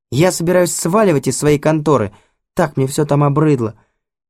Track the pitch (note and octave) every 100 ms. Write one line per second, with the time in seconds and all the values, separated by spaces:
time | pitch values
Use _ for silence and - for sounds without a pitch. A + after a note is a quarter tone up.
0 | - B2 F3+ F3 E3+ F3+ F3 - E3+ G#3
1 | G#3 C#3+ C3 - D3 C#3+ D#3 D#3 D3+ C3+
2 | G2 - _ _ _ - D#3 - C3+ C#3+
3 | D3+ C#3+ D3 C#3 D#3 C3+ A2 - _ _
4 | _ _